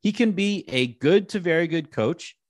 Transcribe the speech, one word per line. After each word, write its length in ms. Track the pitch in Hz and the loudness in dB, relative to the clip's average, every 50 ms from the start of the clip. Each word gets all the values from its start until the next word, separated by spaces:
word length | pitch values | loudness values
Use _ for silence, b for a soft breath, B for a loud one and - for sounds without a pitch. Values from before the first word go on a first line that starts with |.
| - | -2
He 100 | 202 208 | -2 0
can 200 | - 240 226 196 | 2 0 0 2
be 320 | 175 196 202 208 190 - - | 0 0 0 -2 -4 -6 -4
a 180 | 131 127 127 123 | -2 -2 -2 -2
good 420 | 120 _ - 143 175 202 196 196 | -4 _ 2 4 4 4 2 0
to 100 | - 208 | -8 -4
very 260 | 170 175 160 165 170 | -2 0 0 0 0
good 240 | 165 160 165 156 - | 0 -2 -4 -6 -6
coach 460 | - - 107 117 175 170 - - - _ _ | -4 -2 -2 -2 -2 -4 -10 -20 -20 _ _